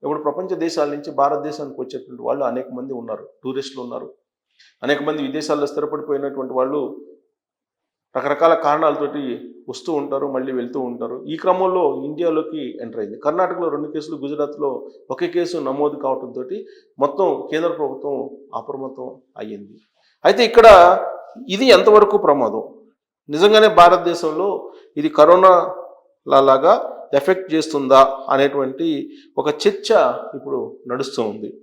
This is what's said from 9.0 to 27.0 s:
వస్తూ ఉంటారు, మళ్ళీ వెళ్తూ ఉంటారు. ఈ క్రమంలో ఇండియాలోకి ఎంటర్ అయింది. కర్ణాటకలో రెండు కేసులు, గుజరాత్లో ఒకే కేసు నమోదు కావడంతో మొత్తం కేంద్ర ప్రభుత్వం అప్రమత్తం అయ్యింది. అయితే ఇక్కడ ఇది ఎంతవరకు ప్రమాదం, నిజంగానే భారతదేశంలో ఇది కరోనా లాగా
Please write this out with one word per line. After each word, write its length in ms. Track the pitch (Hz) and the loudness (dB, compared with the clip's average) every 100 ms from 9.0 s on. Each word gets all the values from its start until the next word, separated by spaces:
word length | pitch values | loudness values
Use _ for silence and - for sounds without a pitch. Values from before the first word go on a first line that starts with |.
| 143 147 135 113 - - - | -6 -6 -8 -10 -14 -20 -16
వస్తూ 240 | 120 - | -14 -6
ఉంటారు, 340 | 156 139 139 143 | -6 -4 -6 -4
మళ్ళీ 200 | 131 131 | -6 -6
వెళ్తూ 280 | 127 123 131 | -6 -6 -8
ఉంటారు. 440 | 123 120 120 127 | -8 -8 -10 -12
ఈ 120 | 143 160 | -12 -6
క్రమంలో 680 | 180 180 185 185 160 135 | 0 0 2 0 0 -2
ఇండియాలోకి 720 | 139 151 170 156 - 156 131 - | -8 -4 -2 -2 -4 -8 -10 -12
ఎంటర్ 180 | 117 113 | -14 -10
అయింది. 180 | 104 107 | -12 -6
కర్ణాటకలో 500 | 143 165 180 180 170 | -4 -2 -4 -4 -6
రెండు 200 | 147 147 | -6 -8
కేసులు, 280 | 156 151 156 | -10 -12 -12
గుజరాత్లో 760 | 139 151 143 147 143 131 - - _ | -10 -6 -6 -4 -6 -8 -14 -20 _
ఒకే 180 | - 175 | -8 -4
కేసు 280 | 170 175 175 | -4 -4 -6
నమోదు 380 | 135 135 147 143 | -6 -4 -4 -4
కావడంతో 480 | 135 127 123 123 127 208 - - _ _ | -6 -6 -8 -12 -12 -12 -14 -20 _ _
మొత్తం 500 | - - 185 147 - | -4 0 -2 -2 -4
కేంద్ర 180 | 156 170 | -4 -4
ప్రభుత్వం 460 | 156 143 - 147 135 - - - | -4 -6 -6 -8 -6 -8 -14 -14
అప్రమత్తం 680 | 117 113 131 135 135 127 127 _ - | -14 -12 -12 -12 -12 -16 -16 _ -16
అయ్యింది. 360 | 107 104 98 - _ _ _ _ | -14 -14 -18 -20 _ _ _ _
అయితే 200 | 156 202 | 0 2
ఇక్కడ 540 | 226 233 226 196 175 185 - - - - - | 4 8 10 10 10 6 -2 -10 -18 -20 -8
ఇది 180 | 190 262 | -2 6
ఎంతవరకు 500 | 190 202 208 202 208 | 6 8 6 6 2
ప్రమాదం, 480 | 175 143 117 110 - - _ _ _ _ _ | 2 2 0 -4 -10 -16 _ _ _ _ _
నిజంగానే 380 | 147 202 214 214 | 2 6 6 6
భారతదేశంలో 1040 | 170 175 180 170 165 160 156 196 185 - - _ - | 8 8 8 0 -2 -4 -4 -4 -4 -10 -20 _ -6
ఇది 120 | 151 | -4
కరోనా 440 | - 151 180 185 180 165 - - - _ _ - 139 | 4 6 8 8 6 2 -8 -16 -20 _ _ 2 4
లాగా 540 | 135 131 156 220 - - | 6 4 4 2 0 -14